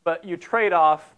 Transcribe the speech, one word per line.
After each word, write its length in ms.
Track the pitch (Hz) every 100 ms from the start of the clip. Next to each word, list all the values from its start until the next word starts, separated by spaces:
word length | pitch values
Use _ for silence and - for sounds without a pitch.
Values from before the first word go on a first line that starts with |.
but 200 | 170 165
you 120 | 202 175
trade 360 | - 233 208
off 420 | 175 156 151 -